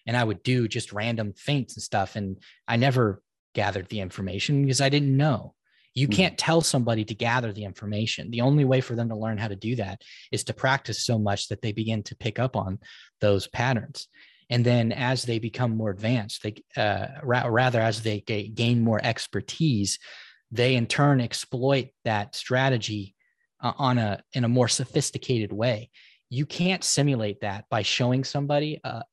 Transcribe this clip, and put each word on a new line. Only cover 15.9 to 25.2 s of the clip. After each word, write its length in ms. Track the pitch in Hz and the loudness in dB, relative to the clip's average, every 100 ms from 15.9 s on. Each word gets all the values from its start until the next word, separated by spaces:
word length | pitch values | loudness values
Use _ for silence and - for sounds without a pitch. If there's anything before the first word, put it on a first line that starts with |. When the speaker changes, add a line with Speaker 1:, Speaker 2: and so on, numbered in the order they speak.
Speaker 1:
advanced, 520 | 95 110 123 107 - | -2 0 0 -2 -6
they, 200 | 107 107 - - | -8 -10 -8 -2
uh, 320 | 107 98 101 139 | 0 0 -4 -8
ra-, 240 | 139 123 120 | -2 0 2
rather 320 | 113 127 120 | 4 4 4
as 220 | 113 110 | 2 0
they 180 | 110 107 | -2 -4
ga-, 280 | - 107 104 | -4 -4 -4
gain 320 | 110 120 120 | -2 2 4
more 180 | 113 107 | 4 2
expertise, 960 | 123 113 - 104 - - 160 113 101 - - - - - _ | 0 -2 -4 -6 -6 -2 0 2 0 -4 -8 -20 -20 -20 _
they 260 | 113 123 127 | 0 2 2
in 100 | 117 | 0
turn 340 | - 143 139 | 2 4 4
exploit 680 | 117 - - 127 131 139 123 _ | 0 -4 -8 -4 0 0 -2 _
that 300 | 117 107 104 | -2 -2 -2
strategy, 800 | - - 127 135 127 104 104 98 _ _ _ _ _ | -8 -2 2 2 2 -2 -6 -8 _ _ _ _ _
uh, 120 | 120 - | -6 -2
on 220 | 131 123 | 2 2
a, 240 | 110 98 - | 2 -2 -6
in 120 | - | -2
a 40 | 120 | 2
more 200 | 120 123 | 4 4
sophisticated 840 | - 135 - - - | 2 0 -2 -2 -4